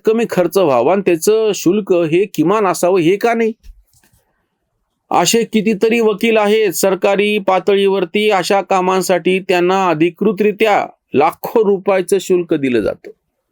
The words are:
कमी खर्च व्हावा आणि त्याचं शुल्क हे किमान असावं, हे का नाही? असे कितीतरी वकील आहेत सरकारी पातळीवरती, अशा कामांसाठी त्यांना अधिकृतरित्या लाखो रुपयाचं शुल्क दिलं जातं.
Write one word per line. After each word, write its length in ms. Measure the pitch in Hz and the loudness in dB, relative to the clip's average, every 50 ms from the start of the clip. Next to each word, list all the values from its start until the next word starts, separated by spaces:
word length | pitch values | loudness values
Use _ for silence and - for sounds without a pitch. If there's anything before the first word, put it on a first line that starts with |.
| - | 0
कमी 200 | 214 220 233 233 - | 0 0 0 -2 -2
खर्च 280 | - - 180 170 - 202 | -2 -2 -2 0 0 0
व्हावा 360 | 185 156 131 120 120 147 180 | 2 2 2 2 2 2 0
आणि 80 | 202 190 | 0 0
त्याचं 460 | - 175 160 - - 214 220 220 214 185 | 0 -2 0 0 0 0 2 0 -2 -4
शुल्क 380 | - - 165 190 214 196 - 185 | -2 -2 0 0 0 0 0 0
हे 320 | 170 175 156 156 180 208 | 0 0 0 0 0 -2
किमान 400 | 208 - - 151 165 202 220 208 | -2 -2 -2 0 0 0 0 0
असावं, 340 | 180 175 - - 175 190 190 | 0 0 0 0 0 2 2
हे 160 | 160 160 196 | 2 0 0
का 180 | 196 233 233 233 | 0 0 -2 0
नाही? 200 | 226 226 220 226 - _ - - - _ _ _ _ _ _ _ _ _ _ _ _ _ _ _ _ _ _ _ _ _ _ _ _ _ _ | 0 -2 -2 -4 -6 _ -20 -20 -20 _ _ _ _ _ _ _ _ _ _ _ _ _ _ _ _ _ _ _ _ _ _ _ _ _ _
असे 320 | - 147 175 165 - 233 226 | -2 0 0 2 0 0 0
कितीतरी 560 | - - 220 185 214 226 185 226 226 226 240 | 0 -2 0 0 0 0 0 0 0 0 2
वकील 380 | 226 214 208 190 - 233 220 220 | 0 0 0 0 0 0 0 2
आहेत 340 | 208 202 214 220 220 202 | 2 2 2 2 0 0
सरकारी 640 | 160 - - 196 190 190 - 202 196 190 208 208 208 214 | -2 0 0 0 0 0 0 0 0 0 0 0 -2 -2
पातळीवरती, 920 | 196 190 190 185 185 - 202 196 196 196 190 196 180 175 - 208 208 208 | 0 0 -2 0 0 0 2 2 2 0 0 0 -2 -2 -2 0 0 2
अशा 320 | 208 185 165 - 208 196 | 0 0 0 0 0 0
कामांसाठी 800 | 190 - 196 190 180 185 185 190 175 - 185 175 165 190 185 185 | 0 0 -2 0 0 0 0 0 0 0 -2 0 0 0 -2 -2
त्यांना 500 | 185 - 180 175 175 180 185 190 190 180 | -2 -2 0 0 2 0 0 0 0 0
अधिकृतरित्या 1000 | 165 151 160 175 165 - 214 214 214 175 214 214 196 202 220 214 202 156 - - - _ _ _ - | 0 0 0 -2 -2 -2 -2 -2 0 0 0 -2 0 0 0 2 2 0 -2 -4 -10 _ _ _ 0
लाखो 500 | 123 147 170 - - - - - 233 220 | 0 0 0 0 -4 -10 -4 -2 0 2
रुपयाचं 520 | 196 202 185 190 202 196 190 180 - 202 190 | 2 0 0 0 0 -2 0 0 0 -2 -2
शुल्क 320 | - - 190 175 175 170 170 | 0 0 -2 -2 0 -2 -2
दिलं 280 | 151 139 131 123 113 | -2 0 0 0 0
जातं. 300 | 98 - - - - - - _ _ _ _ _ _ _ | 0 -2 -4 -8 -12 -20 -20 _ _ _ _ _ _ _